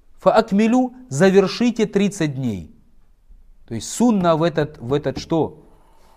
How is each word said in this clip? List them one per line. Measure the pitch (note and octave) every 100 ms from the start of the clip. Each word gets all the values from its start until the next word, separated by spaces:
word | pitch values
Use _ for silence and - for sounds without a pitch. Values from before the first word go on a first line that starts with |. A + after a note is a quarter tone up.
| _ -
"Фаакмилу", | F#3+ A3 A3 G3 A3 B3+ B3+ - -
завершите | C3+ G3 F#3+ F#3+ - A#3+ A3+ G#3+
тридцать | G3 G3+ - D#3
дней. | C3 B2+ F#2+ D#2 - _ - _ _ - - - - -
То |
есть | A2+ -
сунна | - A#3+ G#3 F3
в | D#3
этот, | E3+ D3+ D3 -
в | A#2
этот | D3 D3 C#3
что? | - E3 A#2 - - _ _ _ -